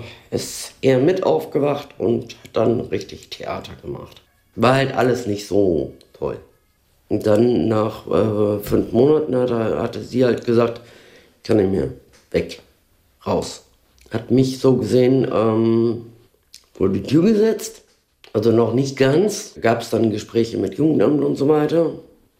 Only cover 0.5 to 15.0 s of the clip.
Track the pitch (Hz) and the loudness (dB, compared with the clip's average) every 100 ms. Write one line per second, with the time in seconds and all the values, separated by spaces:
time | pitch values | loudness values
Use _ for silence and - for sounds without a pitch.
0.5 | - - - 131 127 147 185 - 156 - | -12 -14 -2 2 4 2 2 0 0 -2
1.5 | 147 143 135 - - 98 120 123 - - | -2 -2 -4 -8 -6 -2 -2 -4 -18 -8
2.5 | - 113 113 - - - - - - - | -2 0 0 -4 -8 -8 -18 -18 -14 -10
3.5 | 95 98 - 117 117 - - _ _ _ | -10 -10 -16 -14 -14 -14 -20 _ _ _
4.5 | - 117 135 135 - 127 117 104 101 - | 0 2 2 0 0 0 0 -2 -6 -2
5.5 | 98 98 78 65 - _ - 71 53 - | 2 2 0 -4 -10 _ -10 -8 -8 -16
6.5 | _ _ _ _ _ - 104 107 107 120 | _ _ _ _ _ -6 -2 2 4 4
7.5 | 107 92 107 107 - - 87 110 104 104 | 2 0 0 -2 -4 -2 0 2 0 0
8.5 | 104 - 110 98 113 139 156 151 127 123 | -2 -2 -2 0 2 4 4 0 -2 0
9.5 | 117 110 73 117 104 - 123 127 110 - | -2 -2 -2 -4 -8 -6 0 0 0 0
10.5 | 117 117 - - - - - _ _ - | 2 2 -2 -16 -20 -20 -20 _ _ 0
11.5 | 110 95 95 67 - _ _ _ 85 - | 2 2 0 -4 -8 _ _ _ -4 -4
12.5 | - _ _ _ _ _ _ - - - | -10 _ _ _ _ _ _ -6 -6 -6
13.5 | - _ _ _ _ - 113 - 123 131 | -12 _ _ _ _ -10 -10 -2 0 0
14.5 | - 135 127 104 123 | 0 2 2 2 2